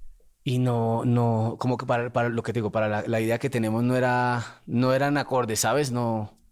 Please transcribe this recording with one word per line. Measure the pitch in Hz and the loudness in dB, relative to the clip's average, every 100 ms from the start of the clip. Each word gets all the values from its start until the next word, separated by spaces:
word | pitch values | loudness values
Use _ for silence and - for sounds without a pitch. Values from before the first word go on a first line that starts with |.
| - - - _ | -14 -18 -20 _
y | 139 123 | -4 0
no, | 127 120 113 113 | 0 2 0 0
no, | 123 120 120 113 113 - | 2 2 2 2 0 -2
como | 127 120 | -2 -2
que | 127 | 0
para, | 120 120 | -2 0
para | 120 120 | 0 0
lo | 117 | -2
que | 123 | -2
te | 117 | -2
digo, | 104 | -2
para | 110 107 | 0 0
la, | 104 110 | 0 -2
la | 113 | 0
idea | 113 117 | 0 0
que | 135 | -2
tenemos | 117 110 113 | -2 0 0
no | 123 127 | 0 2
era, | 127 123 123 123 113 - - | 2 2 2 -2 -6 -14 -4
no | 117 127 | 0 2
eran | 131 143 143 | 2 2 0
acordes, | - 131 117 107 | 0 0 0 0
¿sabes? | 113 131 139 | 2 2 0
No, | 120 117 110 107 - _ | -2 0 -2 -4 -12 _